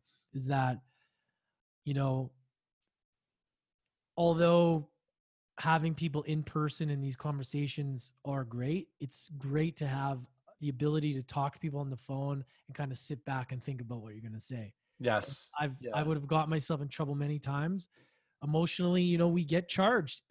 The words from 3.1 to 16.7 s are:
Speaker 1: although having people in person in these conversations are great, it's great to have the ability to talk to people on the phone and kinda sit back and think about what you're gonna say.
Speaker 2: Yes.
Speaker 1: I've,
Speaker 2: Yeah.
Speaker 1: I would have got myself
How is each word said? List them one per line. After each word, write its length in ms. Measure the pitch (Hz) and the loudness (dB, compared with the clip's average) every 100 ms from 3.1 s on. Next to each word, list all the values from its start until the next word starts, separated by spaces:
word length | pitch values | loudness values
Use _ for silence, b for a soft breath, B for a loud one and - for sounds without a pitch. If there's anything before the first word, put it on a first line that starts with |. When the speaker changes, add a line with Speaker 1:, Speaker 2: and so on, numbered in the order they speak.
| _ _ _ _ _ _ _ _ _ _ - | _ _ _ _ _ _ _ _ _ _ 2
Speaker 1:
although 720 | 170 165 170 175 170 160 151 _ _ _ _ _ _ - | 4 6 8 8 6 4 0 _ _ _ _ _ _ -4
having 340 | 160 160 160 | 2 4 4
people 300 | 156 165 147 | 0 -2 -2
in 200 | 147 156 | -2 -2
person 460 | 147 156 151 - 156 | -2 -2 -2 -2 -4
in 120 | 143 | -2
these 140 | 139 127 | -4 -4
conversations 960 | 151 143 131 143 143 - 143 131 - _ - | -4 -6 -4 -4 -4 -4 -6 -6 -10 _ -6
are 180 | 139 | -4
great, 440 | 123 120 127 175 - - | -4 -4 -2 -2 -4 -12
it's 300 | 139 - - 147 | -12 -10 -12 -10
great 400 | 135 143 160 - | -2 0 0 -2
to 100 | 147 | -4
have 320 | 135 139 131 123 _ _ - | -2 -2 -4 -8 _ _ -8
the 100 | 147 | -6
ability 440 | 127 147 156 151 | 0 0 2 0
to 100 | 135 | -2
talk 300 | 127 143 139 | -4 -2 -2
to 60 | - | -2
people 200 | 160 143 | -6 -4
on 100 | 139 | -6
the 80 | 131 | -8
phone 460 | - 135 139 139 135 b b | -6 -4 -2 -4 -6 b b
and 100 | 139 | -8
kinda 180 | 143 131 | -6 -6
sit 280 | - 143 - | -6 -6 -4
back 260 | 135 123 | -4 -4
and 120 | 127 | -8
think 180 | 131 131 | -6 -8
about 200 | 117 120 | -6 -8
what 120 | 110 | -10
you're 80 | 107 | -12
gonna 160 | 113 110 | -10 -10
say. 340 | - 123 104 - _ - | -10 -10 -10 -16 _ -2
Speaker 2:
Yes. 520 | 123 107 101 139 - - | 2 2 2 -6 -6 -4
Speaker 1:
I've, 160 | 147 131 | -4 -4
Speaker 2:
Yeah. 120 | 123 | -4
Speaker 1:
I 100 | 147 | -2
would 120 | 151 156 | 0 0
have 120 | 139 | 2
got 220 | 156 156 | 2 2
myself 320 | 160 - | 0 0